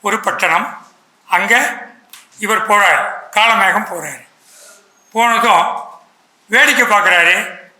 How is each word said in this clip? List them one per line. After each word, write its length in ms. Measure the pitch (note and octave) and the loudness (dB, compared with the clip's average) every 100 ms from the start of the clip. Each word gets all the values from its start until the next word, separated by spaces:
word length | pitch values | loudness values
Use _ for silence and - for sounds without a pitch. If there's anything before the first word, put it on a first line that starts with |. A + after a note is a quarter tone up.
ஒரு 180 | G#3 F#3 | -4 -4
பட்டணம், 680 | G3 - F3+ E3 A3 - - _ _ _ _ | -4 -2 0 0 -2 -10 -20 _ _ _ _
அங்க 500 | F3+ G3+ A#3+ C#4+ - - - _ - _ - | -2 2 0 0 -8 -16 -20 _ -20 _ -10
இவர் 300 | G#3 G#3+ - | -4 -2 0
போறார், 400 | G#3 F#3+ D3+ - - - | 2 4 2 -2 -10 -6
காளமேகம் 560 | - A3+ A3 F#3+ F#3 G#3 | 0 2 2 0 -2 -4
போறாரு. 360 | F3 D3+ C#3 - _ _ - - - _ _ _ | -10 -12 -14 -20 _ _ -20 -20 -20 _ _ _
போனதும் 720 | A3 A#3 A3+ A3+ F3+ - - - - _ _ _ _ _ | -2 0 2 2 2 2 -6 -12 -20 _ _ _ _ _
வேடிக்கை 400 | A3+ C#4+ B3+ A#3+ | 2 2 2 2
பார்க்குறாரு. 720 | G#3 G3 F3+ E3+ F#3 G#3+ - - | 2 4 4 4 0 -4 -12 -20